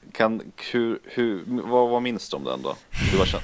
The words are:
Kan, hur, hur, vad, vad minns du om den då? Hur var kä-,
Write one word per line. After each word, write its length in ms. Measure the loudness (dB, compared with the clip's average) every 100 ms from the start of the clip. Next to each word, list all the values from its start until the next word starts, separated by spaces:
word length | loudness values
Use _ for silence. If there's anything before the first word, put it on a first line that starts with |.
| -8
Kan, 380 | 2 2 2 -6 -14 -2
hur, 280 | 0 0 -2
hur, 400 | -4 -2 0 0 -4
vad, 420 | -4 2 4 4
vad 120 | 2
minns 280 | 0 -4 -6
du 60 | -6
om 60 |
den 180 | -4 -4
då? 140 | -6 -8 -8 -2 2
Hur 60 | 2
var 80 | 2
kä-, 160 | -2